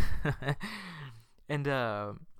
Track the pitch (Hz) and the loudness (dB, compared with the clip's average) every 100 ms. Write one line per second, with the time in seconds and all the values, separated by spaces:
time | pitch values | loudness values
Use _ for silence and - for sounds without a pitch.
0 | - - 147 - 135 143 208 214 185 160 | 6 6 2 0 -2 -4 -4 -10 -12 -12
1 | 139 113 - - - 147 143 135 117 104 | -14 -16 -20 -16 -6 -2 0 2 0 0
2 | 104 - - | -4 -8 -14